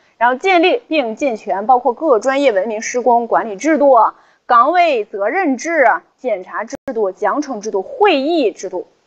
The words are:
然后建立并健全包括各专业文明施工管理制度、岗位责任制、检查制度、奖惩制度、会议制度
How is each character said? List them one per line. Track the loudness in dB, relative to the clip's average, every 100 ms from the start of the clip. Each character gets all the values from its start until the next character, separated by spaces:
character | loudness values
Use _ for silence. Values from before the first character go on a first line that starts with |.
| _ -2
然 | 0
后 | 0
建 | 2 2
立 | 2 0 -2
并 | -2 -2 -4
健 | -4 -4
全 | -6 -2 2
包 | 2
括 | 2
各 | 0 2 2
专 | 2 0
业 | 2
文 | 0 -2
明 | -6
施 | -6 -2
工 | 0 0 0
管 | -2 -2
理 | -4
制 | -2 2
度、 | 4 4 4 -2 _ _ 0
岗 | 2 4
位 | 2 2 0 -4
责 | -4 -2
任 | -2 -2 -2
制、 | -2 2 2 0 -6 _
检 | -6 -6
查 | -8 -10
制 | -10 -12 -8
度、 | -4 -4
奖 | -2 -2 -2
惩 | -4 -8
制 | -6
度、 | -6
会 | -6 0 0 2
议 | 0 0 -2
制 | -4 -10
度 | -10 -12 _